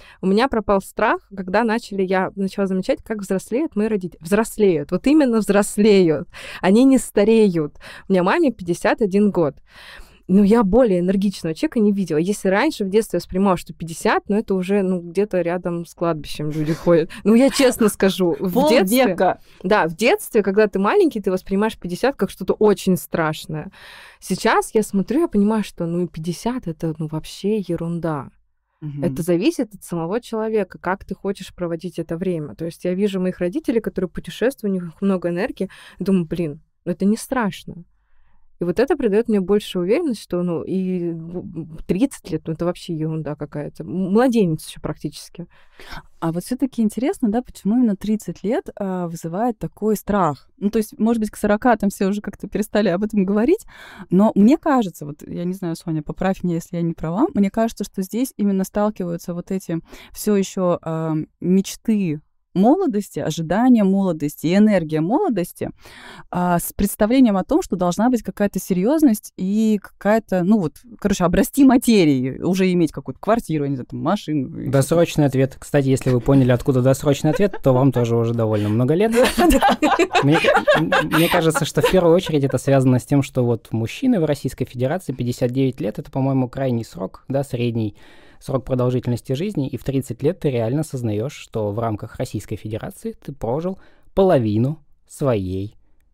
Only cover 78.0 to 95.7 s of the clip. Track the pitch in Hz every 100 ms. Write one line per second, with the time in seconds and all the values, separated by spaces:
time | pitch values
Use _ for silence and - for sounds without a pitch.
78 | 120 117 117 117 110 107 104 113 127 160
79 | 220 233 254 - 349 262 392 - 302 359
80 | 339 - - 311 - 719 - 571 160 -
81 | 156 - 170 180 165 160 160 - 143 185
82 | 170 170 185 156 135 131 - 135 131 127
83 | - 143 135 - 120 117 - 113 113 -
84 | 262 233 156 143 135 - 131 123 127 175
85 | - 131 123 123 127 127 135 123 165 -
86 | - 139 135 135 123 135 135 117 113 165
87 | 185 - - 131 139 123 120 117 110 -
88 | - - - - - 131 - 127 123 127
89 | 120 120 - 131 202 196 135 170 - 135
90 | 123 120 135 - 156 123 113 143 151 131
91 | 120 104 123 - - 113 104 101 117 104
92 | 113 - 127 110 - 107 107 107 - -
93 | 226 220 - 139 - 135 175 190 - _
94 | - - 190 156 110 104 127 156 _ _
95 | _ - 143 113 92 92 101